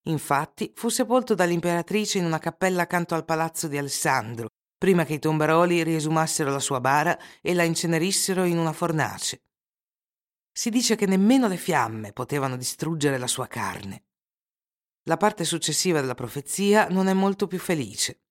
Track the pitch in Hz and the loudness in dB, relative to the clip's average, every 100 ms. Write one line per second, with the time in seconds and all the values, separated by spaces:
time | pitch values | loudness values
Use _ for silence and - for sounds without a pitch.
0 | - 151 - 143 160 - - - 233 233 | -4 -4 0 -2 -2 -8 -10 -4 -4 0
1 | 220 254 226 196 175 170 175 170 165 214 | 2 2 2 2 2 2 0 -2 0 -2
2 | 208 202 170 160 170 - 185 180 170 175 | 0 -2 0 -2 -4 -2 0 0 0 -2
3 | 165 165 160 160 160 - 160 143 139 - | -2 -4 -2 -2 -2 -4 -6 -4 -4 -2
4 | 160 131 110 113 110 _ _ - 190 180 | 0 0 -2 -8 -12 _ _ -2 2 2
5 | 156 151 156 156 151 160 175 175 165 160 | 2 -2 0 2 4 4 4 2 0 0
6 | 151 160 160 - 139 139 135 135 127 147 | 0 0 0 0 -2 -2 -2 0 2 4
7 | 156 - - - 165 180 165 160 170 165 | 2 0 -6 -10 -2 2 2 0 0 0
8 | 185 190 - 185 180 170 165 156 170 156 | 0 0 -2 0 0 0 -2 -2 -2 0
9 | 113 92 - - _ _ _ _ _ _ | -2 -4 -8 -8 _ _ _ _ _ _
10 | _ _ _ _ _ - 240 233 240 214 | _ _ _ _ _ -6 -2 0 2 2
11 | 196 190 202 262 226 180 - 151 117 110 | 2 4 6 6 4 0 0 0 0 -4
12 | 104 - 123 147 135 127 123 - 156 160 | -10 -8 -6 -4 -2 -4 -6 -6 -4 0
13 | 143 131 123 - 120 117 98 - 98 95 | 0 0 -4 -4 -6 -6 -6 -8 -12 -14
14 | _ _ _ _ _ _ _ _ _ _ | _ _ _ _ _ _ _ _ _ _
15 | - 160 208 208 160 165 - 147 185 156 | -4 2 2 0 -4 -2 -2 0 2 2
16 | 131 123 120 143 - - 202 214 190 185 | 0 -4 -8 -10 -8 -2 4 4 4 2
17 | 190 190 196 196 202 180 - 165 104 107 | 2 4 2 0 -2 -4 -2 -2 -2 -4
18 | - - _ | -6 -6 _